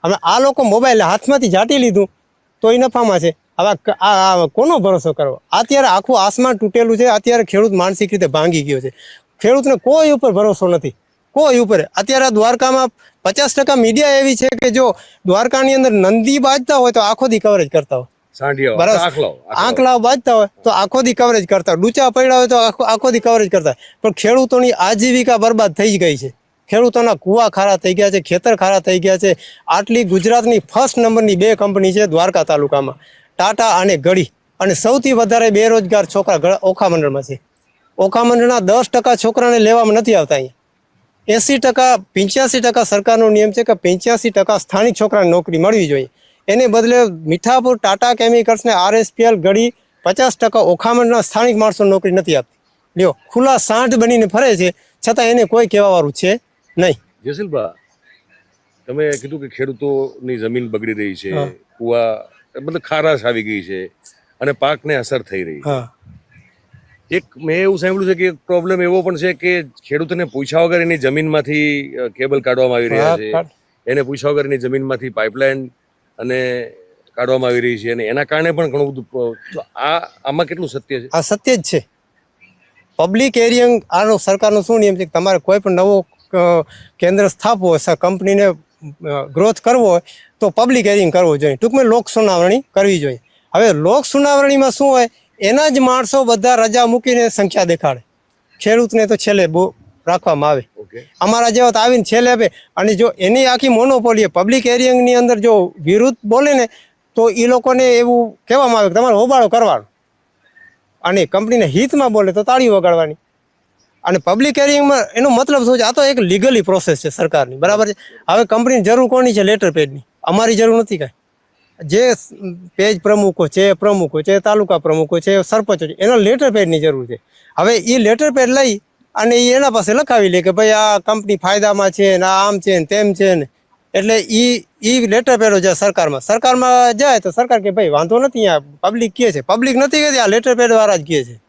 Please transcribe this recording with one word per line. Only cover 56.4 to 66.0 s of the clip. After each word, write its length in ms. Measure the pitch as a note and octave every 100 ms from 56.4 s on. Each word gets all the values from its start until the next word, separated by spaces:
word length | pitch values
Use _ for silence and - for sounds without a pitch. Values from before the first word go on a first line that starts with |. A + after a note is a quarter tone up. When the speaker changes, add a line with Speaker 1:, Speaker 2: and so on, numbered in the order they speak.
| _ _ _ -
Speaker 1:
નહીં. 160 | F3+ D3 _ _
Speaker 2:
જેસલભા, 500 | B2+ D3 G3+ C#3+ G2+ E2+ _ _ _ _ _ _ _ _ _ _ -
તમે 240 | C3+ D3+
કીધું 300 | C#3 C3+ D3+
કે 80 | C#3
ખેડૂતોની 880 | - C#3 A#2+ C#3+ C3+ C3+ - B2+ B2
જમીન 320 | A2+ A#2+ A#2+
બગડી 240 | G#2+ A2+
રહી 220 | G#2+ G#2
છે, 160 | F#2 F#2+
Speaker 1:
હા. 160 | D3 C3+ - _ _
Speaker 2:
કૂવા, 500 | A#2 A#2+ A2+ G#2+ - _ _ B2+
મતલબ 160 | C#3+ D#3+
ખારાશ 460 | - D#3 D#3 C#3+
આવી 180 | A#2 A#2
ગઈ 200 | G#2+ G#2+
છે 240 | F2 F#2+ F#2 _ - _ _ _
અને 120 | C3+
પાકને 420 | C#3 C3+ D3+ D3
અસર 280 | C#3+ A2+ C3
થઈ 200 | G#2+ F#2+
રહી 160 | E2+ D2+
છે. 100 | C#3+
Speaker 1:
હા. 220 | C3+ A#2+ _